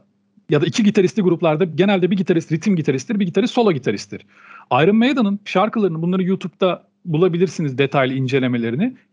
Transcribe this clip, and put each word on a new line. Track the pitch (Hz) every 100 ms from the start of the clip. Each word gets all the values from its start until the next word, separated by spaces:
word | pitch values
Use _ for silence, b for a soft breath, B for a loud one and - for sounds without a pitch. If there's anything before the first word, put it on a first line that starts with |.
| _ _ _ _ -
ya | 147
da | 180
iki | -
gitaristli | 208 214 180 -
gruplarda | 180 165 165 156 180
genelde | 143 196 196 175
bir | 190
gitarist | 180 165 -
ritim | 156 220 180
gitaristtir, | 143 131 - 214
bir | 185
gitarist | 190 233
solo | 254 220
gitaristtir. | 143 135 101 - 98 - B B B B
Iron | 127 170 220
Maiden'ın | 247 269 202 202 -
şarkılarını | - 220 226 190 160
bunları | 170 185
YouTube'da | 180 190 180 - 185 170 _ _ 180
bulabilirsiniz | 151 185 170 180 - 147 127
detaylı | 139 147 131
incelemelerini. | 135 131 135 127 120 113 127 247 - B